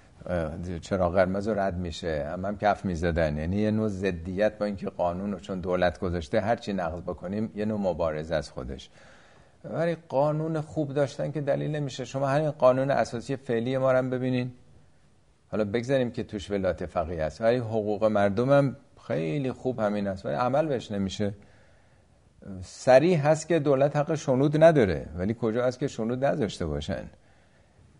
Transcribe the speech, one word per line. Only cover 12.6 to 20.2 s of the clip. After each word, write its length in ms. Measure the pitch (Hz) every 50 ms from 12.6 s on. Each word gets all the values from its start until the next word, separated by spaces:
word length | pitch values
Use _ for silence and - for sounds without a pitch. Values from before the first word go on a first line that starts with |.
| 123 127 127 131 135 139
اساسی 460 | 139 120 113 - - 117 113 - 139
فعلی 420 | 127 - - 120 113 113 123 131 131
ما 140 | 131 131 127
رو 60 | 127
هم 120 | 127 127
ببینین، 420 | 127 127 127 127 127 123 123 127 123 - - - - - - - _ _ _ _ _ _ _ _ _ _ _ _
حالا 160 | - 104 107
بگذاریم 460 | 101 101 120 117 123 139 135 123 117
که 140 | 117 - 107
توش 260 | - - 104 85 -
ولایت 360 | 101 101 95 90 87 - 92
فقیه 360 | 85 - 90 82 78 87 80 78
است، 180 | 78 78 -
ولی 160 | 113 113 123
حقوق 480 | 127 120 107 113 113 104 104 107 95 107
مردم 480 | 110 107 101 101 101 98 104 123 135 143
هم 240 | 143 143 135 113 - - _ _ - -
خیلی 460 | - 123 151 160 160 151 147 135 127 120
خوب 280 | - - 127 123 113
همین 260 | 110 104 104 104 101
است، 200 | 98 95 90